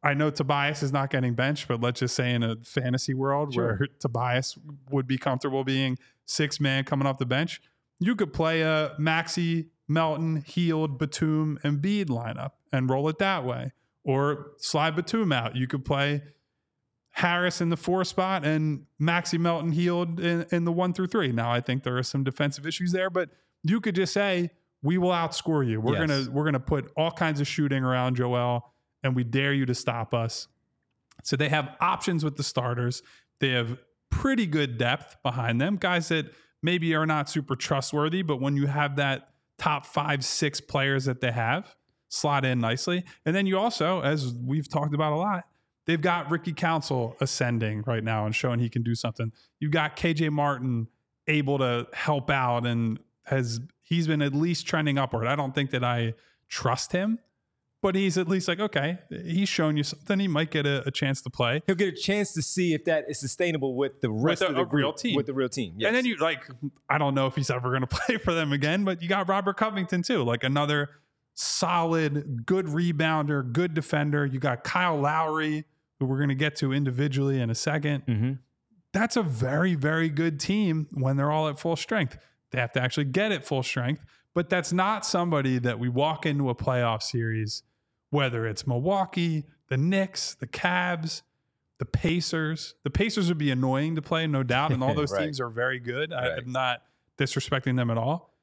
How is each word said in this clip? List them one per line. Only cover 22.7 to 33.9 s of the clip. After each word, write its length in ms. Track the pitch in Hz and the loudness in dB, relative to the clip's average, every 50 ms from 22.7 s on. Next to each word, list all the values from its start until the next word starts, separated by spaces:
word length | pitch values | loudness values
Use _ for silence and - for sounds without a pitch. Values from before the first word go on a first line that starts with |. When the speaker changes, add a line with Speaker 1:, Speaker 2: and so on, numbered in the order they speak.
| 156 - 175 175 175 | -6 -2 -2 0 0
Speaker 1:
there, 180 | 185 185 190 | 0 0 0
but 200 | 175 180 175 - - _ _ _ _ _ _ | 0 0 -2 -2 -6 _ _ _ _ _ _
you 180 | 156 190 233 | 2 2 2
could 140 | 196 220 190 | 2 0 0
just 180 | 175 190 170 - | 2 0 0 2
say, 360 | 202 202 202 190 175 175 165 _ _ _ _ _ _ - | 0 2 2 2 0 0 -2 _ _ _ _ _ _ 0
"We 140 | 139 170 | 2 2
will 140 | 185 180 180 | 4 4 4
outscore 560 | 180 175 165 156 - - - 175 160 151 135 | 2 2 0 -2 -2 -4 -2 0 2 2 2
you. 140 | 120 113 107 | 2 0 0
We're 180 | 110 120 143 - | 2 2 2 2
Speaker 2:
Yes. 80 | 165 156 147 139 135 | 2 2 2 0 0
Speaker 1:
gonna, 40 | 123 | -2
we're 140 | 131 139 151 | -2 0 0
gonna 160 | 156 143 131 | 2 0 0
put 300 | 135 - 156 143 127 - - | 0 0 -2 -2 -2 -4 -2
all 140 | - 156 165 | -2 0 0
kinds 300 | 160 - 180 160 156 143 | 0 0 0 0 2 0
of 60 | 143 | -2
shooting 380 | 139 - - 151 139 139 135 131 | -2 0 0 0 2 2 2 2
around 320 | 127 127 127 123 127 127 | 2 2 2 2 0 0
Joel, 560 | 123 127 123 123 123 120 123 123 120 120 - _ _ _ _ _ _ - | 0 0 0 2 2 2 2 0 0 -4 -8 _ _ _ _ _ _ -2
and 120 | 135 127 | 0 0
we 100 | 127 123 | 0 0
dare 280 | 117 117 131 135 139 143 | 0 0 0 2 2 2
you 140 | 139 135 | 2 2
to 80 | 123 123 | 0 0
stop 400 | - - - 117 117 113 - - | -2 0 -2 -2 -2 -2 -2 -2
us." 320 | 120 113 113 - - - - _ _ _ _ _ _ _ _ _ _ _ _ - _ - | 0 0 -2 -4 -8 -12 -14 _ _ _ _ _ _ _ _ _ _ _ _ -20 _ -6
So 120 | - - | -4 -2
they 120 | 131 151 147 | 0 0 2
have 260 | 151 156 143 143 - - | 2 0 0 -2 -4 -2
options 440 | - 175 - - - - 180 165 147 | 0 0 0 0 -2 -2 0 0 0
with 120 | 151 139 | -2 -2
the 60 | - 139 | -4 -6
starters. 580 | - - - 123 123 120 120 120 120 127 - - - - - _ _ _ _ | -4 -2 -2 -2 -2 -2 0 -2 -2 -2 -4 -10 -16 -20 -20 _ _ _ _
They 100 | - 135 | 0 2
have 260 | 127 123 120 113 120 - - _ | 2 2 0 0 -4 -8 -10 _